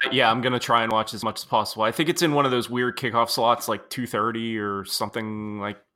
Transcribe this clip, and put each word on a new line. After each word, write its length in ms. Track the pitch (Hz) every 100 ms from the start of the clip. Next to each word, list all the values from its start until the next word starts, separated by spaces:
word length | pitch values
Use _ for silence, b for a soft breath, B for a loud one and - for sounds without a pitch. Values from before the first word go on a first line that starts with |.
Uh, 60 | 135
yeah, 200 | 127 117
I'm 100 | 123
gonna 180 | 127 123
try 240 | - 117
and 80 | 113
watch 220 | 110 107
as 100 | 104
much 180 | 113 -
as 40 |
possible. 380 | - 110 104 107
I 100 | 110
think 160 | 139 160
it's 140 | 165
in 100 | 165
one 120 | 143
of 60 | 135
those 200 | 123 110
weird 260 | 123 123 -
kickoff 340 | 123 117 113
slots, 380 | - 117 113 -
like 220 | 101 -
two 160 | 131 120
thirty 500 | 107 113 113 113 110
or 280 | 104 98
something 760 | 92 - 107 117 107 107 107 104
like 200 | 101 104 _